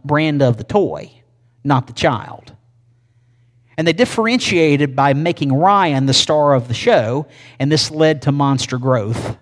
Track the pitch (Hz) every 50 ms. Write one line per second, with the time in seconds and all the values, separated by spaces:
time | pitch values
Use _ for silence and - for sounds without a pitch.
0 | - 143 147 147 156 156 151 143 139 123 117 110 - - - 208 190 127 78 69
1 | 55 - - _ _ _ _ _ _ _ _ _ - 139 143 127 131 - 120 -
2 | - 160 131 - - - - - - - - - _ _ _ _ _ _ _ _
3 | _ _ _ _ _ _ _ _ _ _ _ _ _ _ _ - 165 170 160 165
4 | 247 240 - - 220 220 240 254 - - 208 175 160 156 143 139 147 143 127 131
5 | 135 143 139 143 156 175 165 - 156 139 131 135 165 190 202 202 190 165 143 135
6 | 135 135 131 - - - 160 151 147 143 139 127 117 123 120 - - 233 233 160
7 | 113 110 120 143 156 - - - - - - - 135 143 156 151 - - 156 151
8 | 160 156 156 139 - 151 139 143 143 139 135 131 - - 127 123 123 131 131 120
9 | 101 104 113 107 107 120 117 -